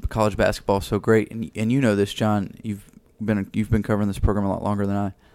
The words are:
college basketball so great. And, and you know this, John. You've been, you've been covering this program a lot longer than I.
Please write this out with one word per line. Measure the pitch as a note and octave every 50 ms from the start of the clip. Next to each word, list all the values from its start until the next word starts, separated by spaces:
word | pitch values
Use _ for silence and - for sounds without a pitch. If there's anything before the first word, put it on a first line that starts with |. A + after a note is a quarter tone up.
| - -
college | - A2 G#2+ G#2+ G2 G#2
basketball | G#2 G2 - - - - G2+ G2
so | - - A2 G2+
great. | - A#2 A2 A2 G#2 -
And, | A2+ A2+ G#2+ D2+ -
and | G2+ A2 A2+
you | B2+ C#3
know | C3+ A2 G#2
this, | G2+ G2+ G2 -
John. | - A2+ G#2+ G#2 G#2 G2 - - - -
You've | A2 G2+ G2 - - - - _ _ _ -
been, | G#2+ G#2+ G#2+ G2+ F#2+ - -
you've | G#2+ G#2+ -
been | A#2+ G#2+ G2+
covering | - G#2+ G2+ G#2 G2+
this | G2 -
program | - - G2+ G#2 G2+
a | G2
lot | F#2 - -
longer | G2+ G#2 G2+ G2+ G2
than | G2+
I. | G2+ G2+ F#2+ - _ _ _ _